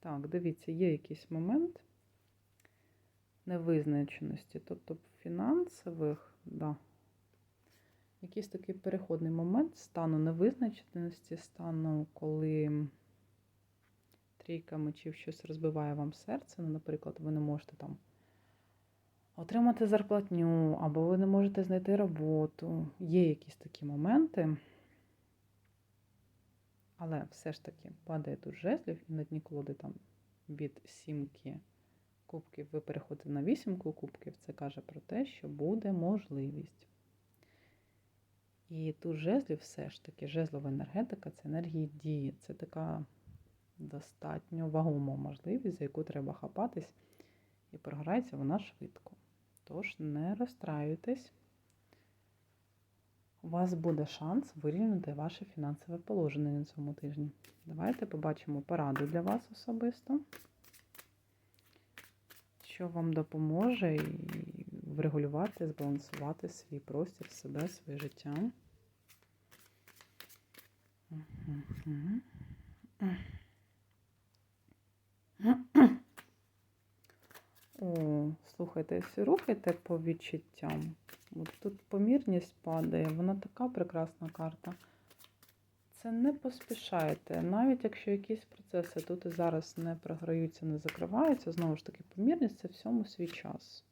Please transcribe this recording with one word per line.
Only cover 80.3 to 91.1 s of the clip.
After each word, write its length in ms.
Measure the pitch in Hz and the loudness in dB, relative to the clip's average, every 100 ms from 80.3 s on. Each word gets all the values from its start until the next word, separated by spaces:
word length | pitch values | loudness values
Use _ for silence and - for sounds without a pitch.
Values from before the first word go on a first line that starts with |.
| 160 - - 165 156 156 160 _ - - 160 | -8 -10 -10 -6 -4 -6 -10 _ -20 -14 -10
От 120 | 160 - | -10 -6
тут 200 | 202 196 | -8 -8
помірність 720 | _ 196 208 277 262 180 175 - | _ 2 6 6 6 2 0 -10
падає, 440 | - 160 160 165 160 | -2 0 2 2 0
вона 280 | 156 180 | 2 0
така 340 | 196 - - 247 | 0 -4 -4 -4
прекрасна 600 | 247 175 170 160 - 160 | -2 -2 0 -4 -4 -10
карта. 460 | 160 160 160 - 180 - _ _ - - _ - _ _ _ _ - | -6 -8 -6 -12 -14 -16 _ _ -20 -20 _ -20 _ _ _ _ -10
Це 100 | 233 | -4
не 200 | 226 254 | 4 4
поспішайте, 1120 | 285 262 254 - 220 - 180 156 156 - 170 | 4 -4 -8 -10 -8 -2 2 2 0 -2 0
навіть 420 | 165 196 254 254 | 2 4 6 4
якщо 260 | 226 214 - | 2 -2 0
якісь 340 | 202 196 220 | 0 0 -4
процеси 560 | - - - 180 175 - | -4 -20 -4 -2 -2 -4
тут 260 | 165 175 175 | -4 -4 -4
і 40 | |
зараз 480 | 170 170 160 160 - | 0 2 2 -2 -6
не 160 | 165 | -4
програються, 720 | 165 - 160 165 165 160 165 160 | -4 -6 -6 0 0 0 -2 -2
не 120 | 151 | -2
закриваються, 720 | 156 - 170 | -4 -4 -2